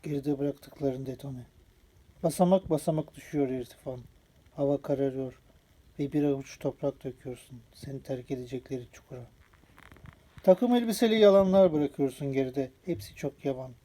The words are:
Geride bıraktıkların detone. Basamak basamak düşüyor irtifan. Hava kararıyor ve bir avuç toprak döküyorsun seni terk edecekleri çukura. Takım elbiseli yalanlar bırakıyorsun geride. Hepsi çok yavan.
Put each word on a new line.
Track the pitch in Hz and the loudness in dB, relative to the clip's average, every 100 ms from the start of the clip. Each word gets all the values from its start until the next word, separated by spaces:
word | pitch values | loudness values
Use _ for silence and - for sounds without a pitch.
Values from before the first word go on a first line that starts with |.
Geride | 160 143 147 139 | -4 -4 -2 -2
bıraktıkların | 143 - - - 143 131 135 | -2 -4 -16 -4 -4 -4 -8
detone. | 123 139 127 120 - _ _ _ _ _ - | -10 -12 -12 -16 -20 _ _ _ _ _ -4
Basamak | 165 - 180 190 - | -4 2 4 4 2
basamak | 151 - 156 151 - | -2 0 -4 -6 -14
düşüyor | - 151 135 | -8 -2 -2
irtifan. | 131 117 - 139 127 117 _ _ _ _ - | -2 -8 -12 -12 -12 -16 _ _ _ _ -2
Hava | 139 139 | 0 0
kararıyor | - 135 139 131 131 - _ _ _ _ _ - | -2 -2 -2 -2 -8 -10 _ _ _ _ _ -8
ve | 143 | -4
bir | 147 | 0
avuç | 147 135 139 - | 0 -2 -6 -8
toprak | 139 - 143 - | -8 -4 -6 -6
döküyorsun | 135 127 131 123 - 123 113 | -14 -12 -14 -14 -16 -20 -20
seni | - 143 135 | -18 -14 -12
terk | - 131 123 | -8 -10 -8
edecekleri | 131 123 131 - 131 120 | -10 -8 -12 -10 -12 -12
çukura. | - _ 127 120 _ _ _ _ - - - - - _ - | -20 _ -18 -18 _ _ _ _ -20 -20 -20 -20 -20 _ 0
Takım | - 185 240 247 | 4 6 6 2
elbiseli | 226 202 - 220 | 0 2 2 8
yalanlar | 208 196 190 190 190 | 8 8 6 6 6
bırakıyorsun | 151 143 - 135 - 139 | 4 -2 0 -2 -2 -2
geride. | 135 131 135 127 - - | -2 0 -2 -6 -8 -8
Hepsi | 165 - - | -8 -8 -10
çok | 143 - 143 | -10 -6 -6
yavan. | 127 131 120 | -6 -10 -18